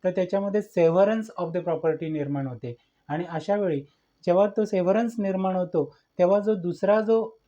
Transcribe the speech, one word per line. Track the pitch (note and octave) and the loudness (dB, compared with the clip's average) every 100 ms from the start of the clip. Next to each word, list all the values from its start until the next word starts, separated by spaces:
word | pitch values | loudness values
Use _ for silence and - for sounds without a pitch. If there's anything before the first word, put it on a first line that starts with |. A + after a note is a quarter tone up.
तर | F#3 | -2
त्याच्यामध्ये | F3+ F3+ G3 G3+ G#3 G#3 F3+ | -2 -2 -2 -2 -4 -2 2
severance | E3 F3 G3+ A3 G#3+ - | 4 6 4 2 -6 -8
of | E3+ | -4
the | F3 | -4
property | E3+ D#3+ D#3+ D#3 D#3+ | -2 -2 -2 -2 -4
निर्माण | D#3 C#3 C#3+ C3+ | -4 -4 -4 -6
होते. | A#2+ B2 A#2+ _ _ - | -8 -12 -12 _ _ -8
आणि | D3+ E3+ | -8 -6
अशा | E3 D#3+ G#3 | -8 -2 -2
वेळी | F#3+ C#3+ C#3 _ _ _ - | 0 -2 -6 _ _ _ 2
जेव्हा | F3+ G#3 | 4 4
तो | G#3 | 2
severance | G#3+ F#3+ F3+ G#3 A#3 A#3 | 0 0 2 2 0 -2
निर्माण | G3 F#3 F#3+ F#3 | -4 -2 -2 -2
होतो, | F3+ E3 C#3+ _ _ - | -2 -2 -4 _ _ 0
तेव्हा | F3+ G3+ | 4 4
जो | G#3 | 2
दुसरा | G#3 F3 E3+ F#3+ G#3+ | -2 -2 0 2 2
जो | G#3+ A3+ A3 - | 4 2 0 -10